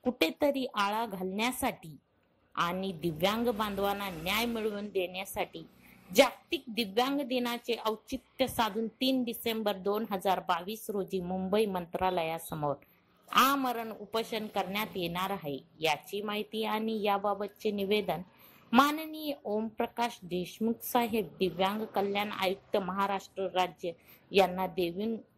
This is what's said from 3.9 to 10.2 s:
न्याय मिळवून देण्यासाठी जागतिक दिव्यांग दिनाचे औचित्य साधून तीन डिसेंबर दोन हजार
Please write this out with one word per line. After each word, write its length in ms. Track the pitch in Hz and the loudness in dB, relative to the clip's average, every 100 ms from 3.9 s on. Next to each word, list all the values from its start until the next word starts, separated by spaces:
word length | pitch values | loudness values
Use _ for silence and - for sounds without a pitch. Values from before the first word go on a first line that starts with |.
| 202 202 | 0 -4
न्याय 360 | 170 165 208 240 | -6 -2 0 0
मिळवून 420 | 226 214 208 208 | -2 -2 -4 -4
देण्यासाठी 760 | 196 180 185 196 208 180 165 - - - - - 185 | -2 -2 -4 -8 -4 -6 -6 -18 -20 -20 -20 0 6
जागतिक 480 | 254 - _ - - | 6 4 _ -8 -4
दिव्यांग 540 | 214 208 196 254 277 | -2 0 2 2 0
दिनाचे 540 | 254 247 240 240 - 226 220 | 0 0 0 -4 -4 -2 -2
औचित्य 640 | 214 - 262 _ - 254 | -4 -6 -10 _ -2 -2
साधून 400 | - 220 202 226 | 2 0 2 -4
तीन 360 | - 262 262 | 0 2 2
डिसेंबर 520 | 240 220 233 220 208 196 | 0 -2 -2 0 0 0
दोन 300 | 185 208 226 | 0 0 0
हजार 280 | 196 | 0